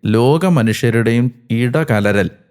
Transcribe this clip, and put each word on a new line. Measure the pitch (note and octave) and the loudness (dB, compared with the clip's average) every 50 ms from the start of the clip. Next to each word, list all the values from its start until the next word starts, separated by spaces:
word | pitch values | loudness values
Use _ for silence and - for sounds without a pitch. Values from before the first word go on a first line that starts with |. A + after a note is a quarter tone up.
| - | -2
ലോക | G#2+ G#2+ A2+ A#2+ B2+ C#3+ E3 E3+ F#3+ | 0 0 2 2 2 2 2 2 0
മനുഷ്യരുടെയും | F3+ D3 A2+ A2+ A2 - - A#2+ A2+ A2+ A#2 A2+ A#2 A#2+ A#2+ A#2+ A#2 - _ _ | 0 2 2 0 -2 0 -2 -2 0 0 0 0 0 0 0 -2 -4 -8 _ _
ഇടകലരൽ | A#2 A2+ A#2+ B2 A#2+ D#3 D#3+ - A2+ G#2+ G#2 G2+ G2+ G2+ G2+ - - _ _ _ | -4 -2 -2 -2 -2 -2 -2 0 0 0 0 0 0 0 0 -2 -4 _ _ _